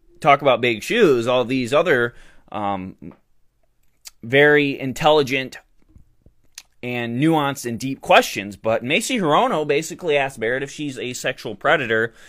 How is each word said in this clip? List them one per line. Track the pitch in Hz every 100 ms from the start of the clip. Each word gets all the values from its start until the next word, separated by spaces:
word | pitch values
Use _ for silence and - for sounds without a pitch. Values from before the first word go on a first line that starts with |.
| _ -
talk | 156 139
about | 139 117
big | 120 113
shoes, | - 214 190 123 117
all | 127
these | 117 131 120
other, | 143 170 131 120 - - - -
um, | 107 101 98 92 - 85 - _ _ _ _ _ _ _ _ - -
very | 117 139 147 147 143 131
intelligent | 135 123 156 156 131 135 131 - _ _ _ - _ _ _ _ _ - - _
and | 123 123 117 120
nuanced | 156 160 139 135 120
and | 117
deep | 135 135
questions, | - 196 247 - 101 98
but | 110 113
Mazie | 120 170 220 254
Hirono | 165 160 247 175 151
basically | 143 160 151 175 143
asked | 135 127
Barrett | 110 131
if | 143
she's | - 147 127
a | 120
sexual | 123 139 - 131 104
predator, | 139 - 120 113 113 -